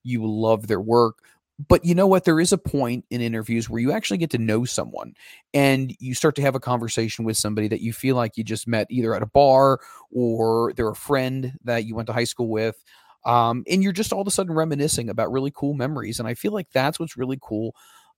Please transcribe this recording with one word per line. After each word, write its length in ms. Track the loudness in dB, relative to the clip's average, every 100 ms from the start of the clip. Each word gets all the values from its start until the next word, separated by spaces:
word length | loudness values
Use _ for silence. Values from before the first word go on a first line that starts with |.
You 200 | -6 -4
love 440 | -2 0 2 2 2
their 120 | -2
work. 380 | 4 6 4 2 _ _ _ -16 2
But 160 | 4
you 100 | 4
know 120 | 4 6
what? 180 | 4
There 160 | 4 2
is 120 | 2
a 60 | 0
point 460 | 0 -2 -2 -4 -6
in 100 | -4
interviews 480 | -2 -4 -2 -4 -2
where 120 | -2
you 120 | 0
actually 260 | -2 -2 -2
get 120 | -2
to 80 | -2
know 260 | 0 0
someone 500 | 0 -4 -6 -10 -14 _ -20 -20 _
and 420 | 2 4 2 -2 -8
you 140 | -8
start 200 | 0 0 2
to 60 |
have 140 | 0 0
a 40 |
conversation 640 | -2 -4 -2 -2 -4 -4
with 120 | -4 -2
somebody 320 | -2 -2 -2
that 120 | -2
you 120 | -4
feel 240 | -4 0 0
like 200 | 0 -4
you 60 |
just 240 | -6 -6 -2
met 220 | -2 0
either 240 | -2 0
at 80 | -2
a 40 | 2
bar 540 | 6 8 8 6 4 -4 -20 _
or 600 | -2 0 2 2 2 0
they're 140 | -2 -4
a 80 | -4
friend 600 | -2 -2 0 -4 -6 -8
that 220 | -4 -4
you 100 | -4
went 120 | -8 -4
to 60 |
high 120 | -2
school 240 | -2 -2 -2
with. 340 | 0 -2 -4 _ _ _ _
Um, 380 | 2 2 2 0 -2
and 120 | 0
you're 100 | 0
just 200 | 0 -2
all 80 | -2
of 60 | -2
a 60 |
sudden 200 | -2 -2
reminiscing 560 | 0 0 0 -2 -2 -4
about 220 | -2 -2
really 220 | -2 -4
cool 200 | -4 -4
memories. 440 | -2 -4 -4 -6 -6
And 100 | -6
I 60 |
feel 180 | -4 -4
like 180 | -4 -4
that's 260 | -2 0 -2
what's 180 | -10 -6
really 220 | -6 -6
cool, 360 | -6 -6 -6 -10 _ _ _